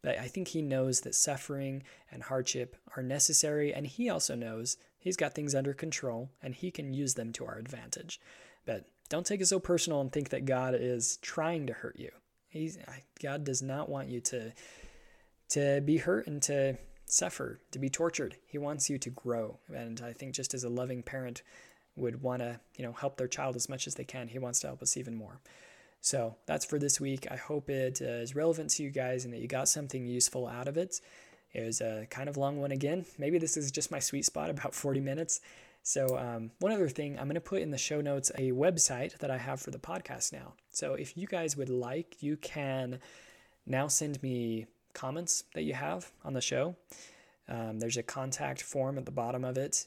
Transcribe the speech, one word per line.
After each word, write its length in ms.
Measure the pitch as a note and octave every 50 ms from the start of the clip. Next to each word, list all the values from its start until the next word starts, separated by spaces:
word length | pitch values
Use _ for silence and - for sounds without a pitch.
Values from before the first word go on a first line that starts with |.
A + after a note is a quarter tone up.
But 180 | - D3 B2 -
I 80 | A#2+
think 220 | D#3 - G3 F#3 -
he 140 | - D#3+ D#3
knows 400 | C#3+ C3+ C3 C3 C3 B2+ B2 -
that 120 | - -
suffering 680 | - - - C#3+ C3 - - D3 C#3 C#3 C3+ C3+ C3+ C3+ - - - - _
and 120 | - B2 A#2+
hardship 540 | - C3+ C3 B2+ - - C3 B2 B2+ - - _ - -
are 60 | - C3
necessary, 720 | B2+ C3+ D3 - - D#3 - - D3+ D3 D3+ D3 D3 -
and 120 | - D3
he 220 | C3+ - - A#3+ A#3+
also 260 | F#3 - - - -
knows 440 | A#2+ A#2+ A2+ A2 A2 A#2 B2 - - - _ _
he's 200 | _ _ F3+ F#3
got 180 | - D#3 C#3+ -
things 200 | - D3+ C#3+ C3+
under 200 | C3+ C3+ C#3 C#3
control, 560 | C3+ - D#3+ D3+ - - C3 A#2 A2+ B2 C3+ - _
and 140 | - C3+ B2
he 160 | - - F#3
can 240 | E3+ - D3+ C#3 C3
use 180 | C3+ C#3+ C3+ A2
them 200 | - A#2 A#2 A2+
to 120 | - B2+
our 140 | A2+ A2 A2
advantage. 640 | A2+ B2+ C3 A#2 - - - - - E3 - - _ - - - - - - _ _
But 220 | - A2+ G2+ - - _ _ _ -
don't 160 | D3 D#3 F3+
take 160 | - G#3 G3 F#3+
it 40 |
so 120 | F3 G3 F#3
personal 420 | F3 - F3 E3+ - E3+ D#3 C#3+
and 100 | C#3 C3
think 200 | - D3+ C#3+ C3
that 160 | - B2+ B2+
God 280 | C3+ C3 B2+ B2+ C3 B2+
is 440 | A#2+ - B2 B2 A#2+ A#2 - - -
trying 480 | - - - - D#3 D#3+ F3 E3 D3
to 80 | - -
hurt 240 | - - - - -
you. 140 | - - - - _ _ _ _ _ _
He's, 300 | - D#3 D#3 D#3+ E3 F#3 - -
I, 140 | C3 C3+ - _ _ - -
God 220 | C#3 C#3 D3 D3+
does 160 | C#3 C3 B2+
not 300 | C3 C3+ C3 C#3+ D3+ -
want 180 | C#3+ C#3 C3 C3+
you 120 | B2 A#2+
to, 320 | A#2+ - - B2 A2+ A2+ A#2+ - - - - - - - - - - - - - _ _ _ _ _ _
to 320 | - D3 C#3+ C#3 C#3 C#3+ C#3+
be 160 | C#3+ D3+ E3
hurt 280 | - E3+ F#3 G#3+ A3+
and 140 | - D3 C#3+ C3
to 340 | - C#3+ C#3+ C3+ C3+ C3 - - - - - - - -
suffer, 480 | - F3+ F3+ - - C#3 A#2+ G#2+ - - _
to 80 | - C3+
be 100 | C3+ C3+
tortured. 480 | C3 - E3 E3+ E3 - C#3+ G#2 - - _
He 120 | _ - D3
wants 300 | C#3+ C#3+ D3+ D3 - -
you 100 | D3 C3
to 120 | - B2
grow. 480 | A#2+ - - B2 A#2+ A#2 A2+ G#2+ G2+ - _ - D#3+
And 260 | C3+ A#2+ A#2 A2+ A2+
I 120 | A#2+ A#2+ A#2
think 220 | - C#3 C3+ B2+
just 200 | - C3 - -
as 100 | C3 B2+
a 40 | B2
loving 340 | A#2+ A#2+ B2 C3 C3 B2 A#2+
parent 400 | - - C3+ B2+ B2 A#2+ - - - - - - - - _ _ _ _
would 260 | - C3 A#2+ A#2 B2+ C3+
wanna, 380 | B2+ B2 B2 A#2+ A#2 A#2+ A#2 _ _ _
you 80 | - B2+
know, 80 | A#2 A#2
help 240 | - - C#3 C#3
their 120 | - C3 B2
child 280 | - - C#3 C3+ B2+
as 120 | B2 - -
much 180 | C#3 B2+ -
as 80 | - -
they 100 | - C3
can, 240 | C3 - C3+ A#2+ A#2
he 100 | A#2 C3
wants 220 | B2+ B2 A#2+ -
to 80 | - C#3
help 140 | C3 C3 B2+
us 140 | B2+ -
even 180 | B2 B2 A#2 A#2
more. 260 | A2+ G#2+ - - - _ - - - - - - - - - _ _
So 360 | - - - C#3 A#2 A2+ A2+ - _
that's 180 | - D3+ D3+ -
for 140 | - - D3
this 220 | C#3+ C#3+ C#3 -
week. 260 | C#3+ C#3 C3+ C3+ - -
I 60 | C3+
hope 320 | C3 - - D3+ D3 C#3 -
it, 320 | C#3 C3+ C3 B2+ B2+ -
uh, 40 | C3+
is 320 | B2+ A#2+ A#2+ A#2 A#2+ C3
relevant 340 | C#3+ D3+ E3 E3 D#3+ D#3 D3+
to 120 | - - D3+
you 80 | C#3
guys 340 | C3+ C3+ B2+ B2+ B2+ B2+ B2
and 100 | B2 A#2+
that 60 | A#2
you 80 | B2 B2
got 200 | C3+ B2+ C3+ -
something 380 | - D#3 D3 C#3 C3+ C3 B2
useful 400 | A#2+ B2 B2 B2 - - C3 B2
out 220 | A#2+ A#2+ A#2+ B2+ C#3
of 80 | C#3+
it. 240 | D#3+ F3+ F#3+ - - - - - - - - - - _ _ _
It 120 | - A2+
was 160 | A2+ A#2 -
a 260 | A#2+ A2+ A2 G#2+ G#2+ -
kind 180 | - C3 C3+ D3
of 80 | C#3+
long 240 | C#3+ C#3 C#3 C#3+ D3
one 120 | C#3 C#3 C#3
again. 340 | C3+ C3+ C#3+ D#3+ F#3 F3 - - -
Maybe 200 | D3 C#3+ E3 F3
this 180 | D#3+ D#3 -
is 140 | D#3+ D3 C3+
just 200 | C3+ D#3 C#3+ -
my 80 | E3+ C#3+
sweet 260 | - - - C#3 -
spot, 260 | - - D#3 D3+ E3
about 240 | D3+ C3+ - C#3+ -
forty 260 | - - C#3+ C3+ C3+
minutes. 400 | C3+ C#3 C3+ D3+ E3 D#3 - - - - - - - - - _ _
So, 360 | - - C#3+ C3+ C3 B2+ C3
um, 320 | B2+ A#2+ A#2 A2+ A2+ A2+ - _
one 120 | F3+ G3 A3+
other 160 | G#3 F#3 D3
thing, 300 | C3+ - D3 C#3+ C#3+ -
I'm 80 | C3+
gonna 140 | C#3 D3 E3
put 220 | E3 - F#3+ F#3+ E3
in 80 | D#3
the 80 | C#3+ B2+
show 220 | - - D3+ D3+
notes 300 | D3 C#3+ C#3+ C#3 C3+ - -
a 160 | - C3+ B2+ B2+
website 640 | B2+ D3 F3+ F3+ D#3+ - - C3+ B2 C3 D#3+ - -
that 120 | - C#3+
I 80 | C3 B2+
have 220 | A#2+ C3+ C3+ C3+
for 100 | - -
the 80 | C3 -
podcast 540 | - - E3+ F#3 F3 - - - - - -
now. 220 | C#3 B2+ - - _ _ _
So 240 | - - - D3 C3+
if 220 | C#3+ D3 C3+ -
you 100 | E3+ F#3
guys 300 | G3+ - F3+ E3 D#3 C#3
would 140 | C#3+ C#3 B2+
like, 520 | B2+ B2 B2 A#2+ C3 D#3 E3+ - - - -
you 140 | C#3+ D3+
can 640 | D3+ - - - D3+ C#3+ C#3 C3+ C3 C3 B2 B2+ C3 - - - - - - - - - _ _ _ _
now 220 | - C3+ C3 C#3 D3
send 340 | - - D3+ D3 D3 C3+ C#3
me 440 | C3+ B2+ B2 A#2+ A#2 A2+ A2+ A2 - _ _ _ _ _
comments 520 | - - C3 C3+ E3 F3 E3 - - - _ -
that 80 | E3 D#3
you 120 | D3+ C#3
have 360 | B2+ C#3+ D3 E3 F#3 - - - - -
on 80 | D3+ C#3
the 80 | B2+
show. 360 | B2 - C#3 B2+ C3+ E3+ F3+ - _ _ - - - - - - - - _ _ _ -
Um, 300 | - A#2 A2+ A2+ A2 A2
there's 180 | A2+ A#2 A#2
a 60 | A#2+ A#2
contact 600 | - - C#3 C3 C3 C3 - C#3+ C#3 C3 B2+ -
form 360 | - - C#3+ C3 C3 C#3+ C#3
at 80 | B2
the 60 | A#2+ C3+
bottom 320 | C#3 A#2 A#2 B2+ B2+ B2+
of 120 | B2+ B2+
it. 300 | B2+ C3+ C#3+ - - -